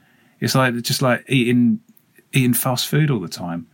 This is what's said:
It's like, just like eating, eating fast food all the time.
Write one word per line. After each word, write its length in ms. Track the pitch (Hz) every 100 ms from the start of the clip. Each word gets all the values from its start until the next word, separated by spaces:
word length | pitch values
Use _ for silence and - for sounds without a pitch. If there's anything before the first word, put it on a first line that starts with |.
| _ _ _ _
It's 140 | -
like, 200 | 135 127 120
just 200 | 117 -
like 220 | 131 117 -
eating, 520 | 135 117 123 120 107 - _ _ _ _
eating 220 | 139 123
fast 320 | 123 135 123 -
food 220 | 147 151
all 100 | 113
the 80 | 85
time. 380 | - 87 85 -